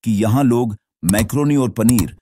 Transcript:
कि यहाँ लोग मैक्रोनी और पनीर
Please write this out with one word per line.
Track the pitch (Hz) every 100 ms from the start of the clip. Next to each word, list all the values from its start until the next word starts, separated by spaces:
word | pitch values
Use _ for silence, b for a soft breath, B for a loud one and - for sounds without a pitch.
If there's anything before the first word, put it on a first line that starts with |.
कि | -
यहाँ | 104 110 127
लोग | 139 120 117 104 _ _
मैक्रोनी | 85 101 113 131 147 143
और | 123
पनीर | - 110 123 85 -